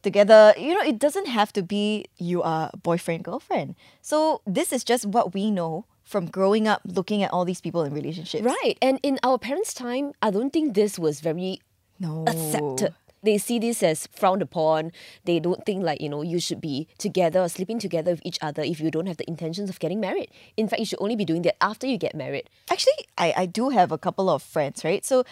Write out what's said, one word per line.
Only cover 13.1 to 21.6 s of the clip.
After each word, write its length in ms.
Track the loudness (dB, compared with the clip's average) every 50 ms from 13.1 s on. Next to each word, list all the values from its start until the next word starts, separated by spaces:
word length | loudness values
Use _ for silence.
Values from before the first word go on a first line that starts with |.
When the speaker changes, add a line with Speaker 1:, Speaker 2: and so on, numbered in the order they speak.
| _ _ 2
Speaker 2:
They 140 | 2 2
see 200 | 2 0 0 -2
this 240 | 0 0 -2 0 2
as 260 | 2 2 2 0 -6 -12
frowned 300 | _ 0 2 2 2 2
upon. 500 | -2 -4 -2 0 2 2 2 2 0 -4 -10 -16 -20 -20 -20 _ _
They 160 | 0 0 2
don't 260 | 2 0 -2 -2 -2
think, 160 | -4 -2 -2
like, 200 | -2 -2 -2 -2
you 80 | -6 -6
know, 120 | -6 -6
you 200 | -4 -4 -4 -4
should 180 | -2 -4 -6 -6
be 280 | -6 -6 -6 -6 -6 _ _
together 420 | -6 -6 -2 0 2 2 2 2 2
or 80 | 0
sleeping 320 | 0 -2 -6 -6 -6 -4 -6
together 320 | -4 -4 -4 -2 0 0
with 80 | -2 -2 -4
each 120 | -10 -8 -6
other 200 | -6 -6 -4 -4 -4
if 180 | -4 -4 -2
you 100 | -2 -2
don't 140 | -2 -2 -4
have 100 | -4 -6
the 140 | -8 -8 -8
intentions 400 | -8 -6 -6 -8 -6 -6 -6 -8
of 100 | -6 -6
getting 220 | -6 -4 -2 -2
married. 260 | -4 -2 -4 -4 -6 -8 _ -20 -20 -10 _
In 100 | -2 -2
fact, 140 | -2 -2 -4
you 40 | -4
should 140 | -4 -4 -4
only 160 | -2 -2 -2
be 80 | -2 0
doing 200 | 0 0 2 2
that 120 | 0 2 _